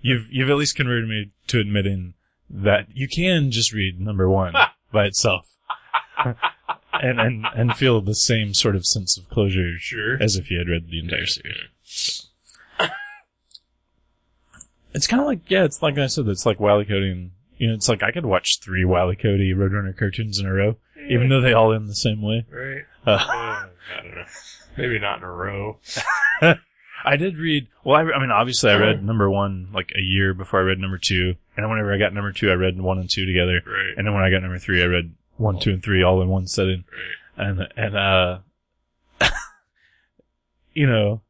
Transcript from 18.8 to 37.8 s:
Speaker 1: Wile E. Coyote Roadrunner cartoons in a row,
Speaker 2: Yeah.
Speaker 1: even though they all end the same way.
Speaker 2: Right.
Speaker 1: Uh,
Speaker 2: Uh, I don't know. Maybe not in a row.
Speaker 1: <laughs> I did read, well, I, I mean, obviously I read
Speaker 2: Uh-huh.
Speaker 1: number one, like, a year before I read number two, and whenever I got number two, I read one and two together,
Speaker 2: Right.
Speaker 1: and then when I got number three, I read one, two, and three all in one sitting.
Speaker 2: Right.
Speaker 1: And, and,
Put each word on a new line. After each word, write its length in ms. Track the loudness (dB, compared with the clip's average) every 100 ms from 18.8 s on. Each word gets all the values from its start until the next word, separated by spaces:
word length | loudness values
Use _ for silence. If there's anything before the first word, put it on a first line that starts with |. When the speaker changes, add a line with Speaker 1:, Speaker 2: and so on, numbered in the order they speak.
Speaker 1:
Wile 300 | 2 4 2
E. 20 | 0
Coyote 380 | 0 2 2
Roadrunner 420 | 2 0 0 -4 -4
cartoons 420 | -4 -4 -6 -4
in 60 | -2
a 60 |
row, 240 | 0 0 -2 _ -18
Speaker 2:
Yeah. 160 | -2
Speaker 1:
even 160 | 2 4
though 100 | 4
they 140 | 4
all 180 | 6 6
end 140 | 2 -2
the 80 | -2
same 260 | -2 -2
way. 240 | -2 -4 -4
Speaker 2:
Right. 320 | -12 -12 -12 -16 _ 2
Speaker 1:
Uh, 60 |
Speaker 2:
Uh, 560 | 2 2 -4 -4 -8 -10 _ -14 -14
I 40 |
don't 120 | -12 -16
know. 100 | -16 -18 -18 -20 -16 -6
Maybe 240 | -4 -2
not 200 | -2 -6
in 40 |
a 80 | -10
row. 460 | -8 -6 -6 -8 -10 -10 -8 -4 0 0 4
Speaker 1:
<laughs> 0 | 4 2 _ _ _ -6 -2
I 100 | 0
did 220 | -2 -4
read, 300 | -2 -2 -4 _ 2
well, 100 | 2
I, 160 | 4
I 80 | 0
mean, 120 | 2
obviously 400 | 2 2 2 4
I 40 | 6
read 200 | 4 2
Speaker 2:
Uh-huh. 80 | 0
Speaker 1:
number 240 | 2 2
one, 400 | 2 -2 -4 -8
like, 220 | -8 -4 -4
a 60 |
year 320 | 0 2 2
before 260 | 0 -2 0
I 40 |
read 160 | 2 0
number 180 | -2 -4
two, 380 | 0 2 0 -2 _ -6
and 140 | -2
whenever 240 | -2 0
I 40 | 2
got 160 | 2
number 200 | 0 -6
two, 160 | 0 2
I 60 | 4
read 260 | 2 0
one 160 | -2 -2
and 120 | -2
two 160 | -4 0
together, 360 | 2 2 0 -2
Speaker 2:
Right. 280 | -6 -6 -2
Speaker 1:
and 100 | -2
then 80 |
when 100 | 2
I 80 | 2
got 100 | 2
number 180 | 0 -8
three, 220 | -2 2
I 20 | 4
read 260 | 2 -2 -12 _ -2
one, 200 | -2 0
two, 140 | 0
and 100 | -2
three 220 | 2 4
all 180 | 6 4
in 60 | 2
one 200 | 0 -2
sitting. 360 | -2 0 -2 -8 -16 -14 -14 -18 -8
Speaker 2:
Right. 100 | -4
Speaker 1:
And, 200 | -4 -6
and, 180 | -4